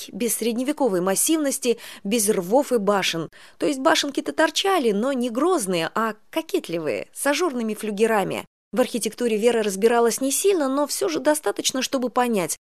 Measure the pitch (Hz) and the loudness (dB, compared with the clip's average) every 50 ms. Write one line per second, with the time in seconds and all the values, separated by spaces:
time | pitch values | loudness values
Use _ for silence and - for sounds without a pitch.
0 | - - - 190 240 220 - - 220 240 226 233 262 262 294 - 285 233 190 175 | -8 -12 -6 -4 -4 -2 -2 -2 -2 -2 -2 -2 -2 -2 0 0 2 2 2 2
1 | 175 190 190 185 - - 320 320 294 277 - - - 247 226 226 - - - - | 2 0 0 2 2 2 2 2 0 0 -2 0 0 0 0 -2 -4 -14 -16 -10
2 | - 196 220 240 202 202 214 190 175 175 214 277 294 - - 226 196 190 208 196 | -4 -2 0 2 2 2 0 0 0 2 2 2 4 2 0 0 2 2 2 2
3 | 175 - - 165 156 - - - - - - - - 285 294 262 262 320 330 294 | 0 -2 -2 -4 -6 -8 -10 -18 -20 -20 -6 -2 -2 -2 0 2 2 2 2 2
4 | - 285 269 320 - 285 285 - 311 320 320 - - 392 392 349 262 226 196 196 | 0 -2 -4 -6 -6 -4 0 0 0 0 0 0 0 2 2 2 2 2 2 2
5 | 226 277 285 247 240 254 220 247 294 359 381 320 208 185 185 170 165 - - 208 | 0 0 0 -2 -2 -2 0 0 2 2 2 2 0 0 0 0 -2 -2 -2 -2
6 | 226 220 214 - _ _ - 320 320 - - 320 - - 165 170 160 147 107 95 | -2 -2 -4 -8 _ _ -6 -6 -4 -2 -4 -4 -4 -4 -6 -4 -2 -2 -2 -4
7 | - - - - - 277 294 285 370 339 262 247 226 220 214 208 - 208 208 190 | -6 -8 -8 -4 -2 0 0 2 0 0 -2 -2 -4 -4 -4 -6 -6 -6 0 2
8 | 226 220 226 208 185 165 143 104 - - _ _ _ _ - 226 247 - - 233 | 2 2 4 2 0 0 -4 -6 -8 -12 _ _ _ _ -2 0 0 0 -2 -4
9 | - 214 - - 247 240 220 208 208 240 233 226 214 214 190 190 202 226 240 233 | -4 -4 -4 -2 -2 0 2 2 4 4 4 2 2 -2 0 2 2 4 4 4
10 | 233 233 220 - 262 277 269 - - 392 403 339 285 262 262 285 294 277 - - | 4 2 2 0 -2 -2 0 2 2 2 2 2 2 0 0 0 -2 -2 -2 -2
11 | 392 381 311 - 262 302 302 302 - 403 392 - 294 - - 262 247 - - - | -2 -2 -2 0 2 2 2 2 0 -4 -4 -2 -2 -2 -2 -2 -2 -2 -2 -2
12 | 247 240 - 254 247 240 226 196 170 151 - - _ _ _ | -2 -2 0 0 0 2 0 0 0 -2 -4 -8 _ _ _